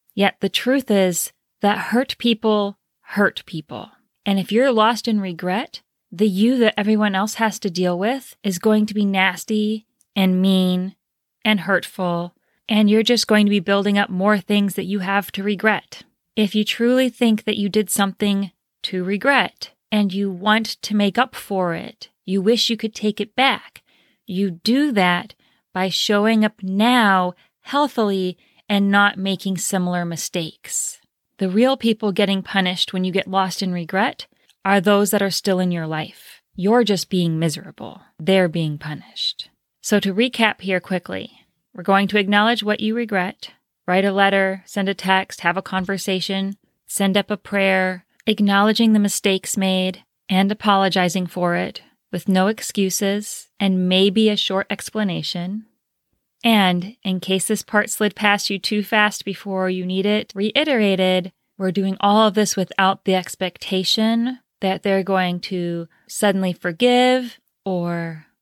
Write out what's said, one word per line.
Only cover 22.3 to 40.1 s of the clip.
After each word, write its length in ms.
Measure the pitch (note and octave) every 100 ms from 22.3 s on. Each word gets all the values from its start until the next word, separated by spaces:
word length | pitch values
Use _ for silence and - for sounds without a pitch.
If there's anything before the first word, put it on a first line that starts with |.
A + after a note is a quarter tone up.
| F#3+
wish 260 | F#3+ A#3 -
you 80 | A3
could 180 | A3
take 260 | - G#3+ G3+
it 160 | G3+ -
back, 460 | C4+ G#3+ - - _ _ _ _ -
you 240 | F#3 G3
do 420 | E3+ - C4 D4
that 420 | G#3 F3+ F3 - - _ _ _
by 160 | F#3 F#3+
showing 560 | - - G#3 G#3+ A3
up 180 | G#3+ -
now 720 | F#3+ F#3+ A#3 B3 G#3 F#3+ F3+ - _ _
healthily 760 | - C#4 D4 - G#3 F#3+ F#3 F3 _ _ -
and 220 | G3+ G3+
not 280 | G3+ G3+ G3
making 380 | G3 F#3 G3 F3+
similar 480 | - F#3+ F3+ F3+
mistakes. 920 | F3 E3 - F3+ D#3+ - - - - - _ _ _ -
The 100 | F#3+
real 280 | G3 B3+ C4+
people 360 | A3+ A3 G#3+
getting 300 | F3+ G3+ F#3+
punished 500 | - G3 F#3 F3+ -
when 100 | F#3+
you 80 | F#3
get 160 | F#3 -
lost 360 | F#3+ F#3+ -
in 100 | F#3
regret 540 | F3 D#3+ F#3+ A#3+ - - _ _ _
are 160 | G3 G3+
those 300 | F#3+ G3+ G3+
that 120 | G#3
are 80 | G3
still 280 | - G3+ F#3
in 140 | F3+
your 160 | F3 D#3+
life. 520 | D#3 D#3+ - - - _
You're 300 | - F#3+ A#3+
just 260 | A3 F#3+ -
being 280 | F#3 E3+ D#3+
miserable. 640 | E3 D3+ - - G2+ - _ -
They're 300 | D#3+ F#3+ F3+
being 300 | E3+ D#3 D3
punished. 720 | D3+ D3 - - - - - _ _ _
So 180 | - G#3
to 160 | G3